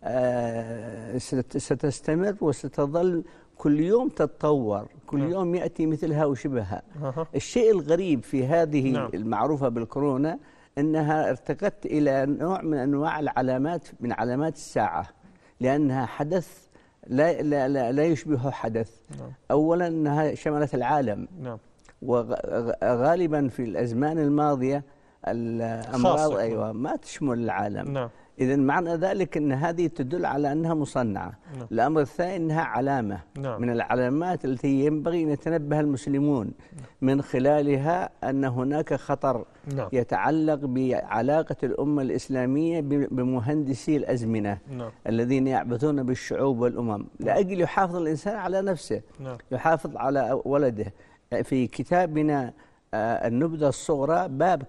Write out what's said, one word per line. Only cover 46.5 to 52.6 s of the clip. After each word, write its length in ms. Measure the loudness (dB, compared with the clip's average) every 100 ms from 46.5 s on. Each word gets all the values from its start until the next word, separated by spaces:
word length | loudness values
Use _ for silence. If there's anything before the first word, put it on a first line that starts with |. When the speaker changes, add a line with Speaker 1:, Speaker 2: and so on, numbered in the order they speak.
| 2
Speaker 1:
والأمم، 300 | 0 0 -2
Speaker 2:
نعم. 180 | -4 -6 -6
Speaker 1:
لأجل 420 | 0 2 2 0
يحافظ 340 | 0 2 0 0
الإنسان 400 | -2 -2 -4 -4
على 260 | -2 -2
نفسه، 400 | -2 -4 -4 -8 -8 -14
Speaker 2:
نعم. 180 | -12 -12 -6
Speaker 1:
يحافظ 460 | -2 2 2 0 -4
على 440 | -2 0 0 0 0
ولده. 480 | 2 2 0 -6 -8 -20 -20 _ -4
في 240 | 0 0 0
كتابنا، 840 | -2 0 2 2 2 2 0 -2 -8